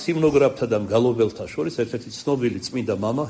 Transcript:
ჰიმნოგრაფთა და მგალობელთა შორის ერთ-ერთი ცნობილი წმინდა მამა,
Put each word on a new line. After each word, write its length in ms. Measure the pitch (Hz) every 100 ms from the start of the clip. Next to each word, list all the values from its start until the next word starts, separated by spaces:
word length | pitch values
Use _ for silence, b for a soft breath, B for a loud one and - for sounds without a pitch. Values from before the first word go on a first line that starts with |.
ჰიმნოგრაფთა 600 | - 160 156 139 135 - 117
და 100 | 110
მგალობელთა 680 | 98 110 123 113 110 - 90
შორის 280 | - 156 156
ერთ-ერთი 300 | 117 117 117
ცნობილი 480 | - - 139 120 98
წმინდა 360 | - 127 107 98
მამა, 260 | 107 127 143